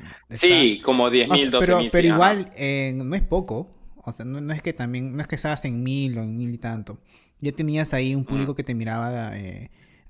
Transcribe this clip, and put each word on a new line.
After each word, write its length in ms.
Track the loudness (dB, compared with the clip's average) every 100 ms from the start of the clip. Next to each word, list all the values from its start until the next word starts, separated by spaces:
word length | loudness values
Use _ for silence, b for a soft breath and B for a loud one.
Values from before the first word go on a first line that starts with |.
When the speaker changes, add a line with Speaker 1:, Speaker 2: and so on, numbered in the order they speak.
| B B _
Speaker 1:
Sí, 480 | 2 6 8 6 4
Speaker 2:
Está 60 | 2
Speaker 1:
como 180 | 4
Speaker 2:
o 60 | 4
sea, 20 |
Speaker 1:
diez 180 | 4 4
mil, 220 | 4 4
Speaker 2:
pero, 0 |
Speaker 1:
doce 240 | 2 4 4
mil, 160 | 4
Speaker 2:
pero 160 | 4 4
Speaker 1:
sí, 20 |
ajá. 60 | 6
Speaker 2:
igual, 360 | 4 4 -4 -6
eh, 360 | -2 -2 -2 -4
no 200 | -2 0
es 60 |
poco. 560 | 2 0 -2 -6 -8 -14 -20 -16
O 80 | -12
sea, 140 | -10 -8
no, 160 | -8
no 120 | -6
es 100 | -6
que 100 | -6
también, 420 | -6 -4 -4 -6 -6
no 60 |
es 60 | -6
que 80 | -4
estabas 280 | -4 -4 -4
en 180 | -4
mil 340 | -2 -2 -2 -2
o 60 |
en 120 | -4 -4
mil 160 | -6
y 60 | -6
tanto. 420 | -6 -8 -10 -16 b b b -8
Ya 100 | -8
tenías 420 | -4 -2 -2 0
ahí 220 | 0 0 0
un 60 |
Speaker 1:
Ujú. 80 | -2
Speaker 2:
público 240 | -2 -2 -4
que 80 |
te 100 | -4
miraba, 640 | -4 -4 -4 -4 -6 -8 -8
eh, 320 | -12 -12 -16 b b b